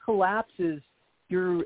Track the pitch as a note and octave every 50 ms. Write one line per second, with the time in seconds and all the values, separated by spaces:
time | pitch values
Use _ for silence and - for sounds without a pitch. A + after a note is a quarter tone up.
0 | - - A3 G3 F#3 F#3 G3+ A3 A3+ _ _ - F3 E3 D#3 D3 - _ _ _
1 | _ _ _ _ _ - - F#3 F#3 F3+ F3 E3+ E3